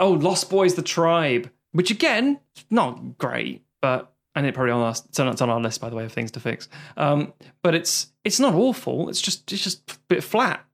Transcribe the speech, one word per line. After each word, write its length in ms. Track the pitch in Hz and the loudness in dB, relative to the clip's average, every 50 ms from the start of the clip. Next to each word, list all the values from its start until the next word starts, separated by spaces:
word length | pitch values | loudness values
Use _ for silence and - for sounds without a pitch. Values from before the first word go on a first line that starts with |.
oh, 100 | 185 196 | 4 4
Lost 400 | 180 147 147 185 185 - - - | 4 4 2 2 0 0 -2 0
Boys: 240 | 185 196 190 180 180 | 2 4 4 4 2
The 80 | 175 147 | 0 -2
Tribe, 640 | - - 165 165 165 170 165 160 139 123 120 120 - _ _ _ _ | -4 0 2 4 4 4 4 2 2 0 0 -2 -4 _ _ _ _
which 220 | - 156 180 - 220 | 0 0 0 0 0
again, 480 | - 330 311 233 214 247 285 285 - _ _ _ - - - | 0 2 2 2 2 2 0 0 -2 _ _ _ -16 -6 0
not 480 | 220 240 165 123 120 - - 123 123 - | 2 2 2 2 -2 -8 -14 -14 -10 -6
great, 440 | - 123 123 120 113 - - - _ _ _ - | -6 -4 -4 -4 -4 -6 -8 -12 _ _ _ -2
but, 320 | - 131 127 131 - _ _ _ _ _ - | 0 0 0 0 -4 _ _ _ _ _ -4
and 120 | 151 143 | -2 -2
it 80 | 135 110 | -2 0
probably 180 | 131 127 120 120 | 0 0 0 2
on 80 | 120 | 0
our, 100 | 117 113 | 0 -2
it's 300 | 113 - - _ - - | -2 -6 -10 _ -2 0
on, 80 | 135 127 | 0 0
it's 120 | 117 - 131 | 0 0 0
on 60 | 120 | 0
our 100 | 113 117 | 0 0
list, 200 | 117 113 - - | -2 -4 -4 -6
by 80 | 117 117 | -8 -8
the 40 | 117 | -8
way, 100 | 113 113 | -8 -8
of 80 | 113 - | -8 -6
things 200 | 127 117 113 - | -8 -8 -8 -8
to 80 | 117 | -8
fix. 280 | - 117 113 - - - - - - - - | -6 -6 -6 -6 -8 -18 -20 -20 -20 -12 -6
Um, 360 | - 151 143 147 147 147 - - _ - - _ _ - | -2 0 0 2 0 -2 -4 -8 _ -20 -20 _ _ 0
but 140 | 175 156 | 0 2
it's, 320 | 165 - - - - - - _ _ - | 2 0 -2 -4 -4 -4 -8 _ _ -4
it's 160 | 208 208 - | -2 0 2
not 140 | 277 262 165 | 2 2 4
awful. 540 | 165 240 262 - - - 127 127 135 170 - | 4 2 2 0 -2 -4 -6 -4 -4 -4 -4
It's 120 | - - - | -4 -4 -4
just, 300 | - - - - - 190 | -4 -4 -6 -8 -8 -8
it's 100 | 202 - | -6 -6
just 300 | 190 - - _ - - | -6 -6 -8 _ -18 -18
a 20 | - _ - | -8 _ 0
bit 160 | 175 - - | 0 0 0
flat. 400 | - - 220 254 185 - - - _ | 0 0 0 2 0 -2 -4 -10 _